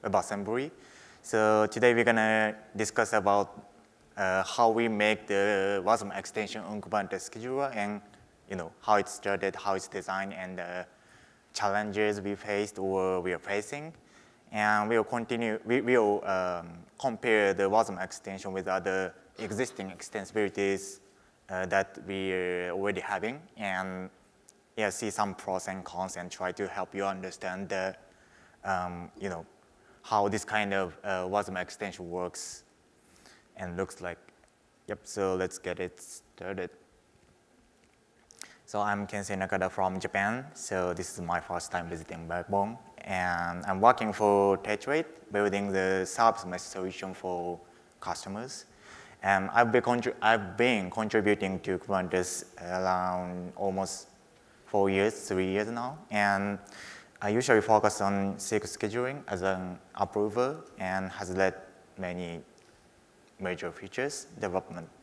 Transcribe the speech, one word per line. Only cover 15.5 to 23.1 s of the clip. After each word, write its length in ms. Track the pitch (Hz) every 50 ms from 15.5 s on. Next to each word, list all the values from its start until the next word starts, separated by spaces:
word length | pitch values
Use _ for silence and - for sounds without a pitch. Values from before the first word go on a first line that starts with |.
| 107 110 -
we 160 | 107 120 131
will, 480 | 104 120 127 123 110 104 101 101 -
um, 520 | 98 95 92 92 90 90 87 85 85 85 85 - - _ -
compare 540 | - 135 113 104 - 123 110 107 104 98 95
the 160 | 87 98 98
wasm 340 | 101 110 113 113 98 90 92
extension 480 | 90 - - - 101 95 95 95 101
with 160 | 95 95 90
other 460 | 98 92 95 85 95 92 95 95 87 - - - _ _ -
existing 520 | 113 95 104 101 131 120 - - 98 95
extensibilities, 1080 | 87 85 - - - 104 95 - - 110 104 98 - 98 101 98 98 92 - - - - _ - _ _ _ _ _ _ _ -
uh, 160 | 95 92 95
that 320 | 90 101 98 95 - - - -
we're 640 | 92 98 95 95 95 92 92 90 90 90 90 90 90
already 300 | 87 95 98 101 98 90
having, 360 | - -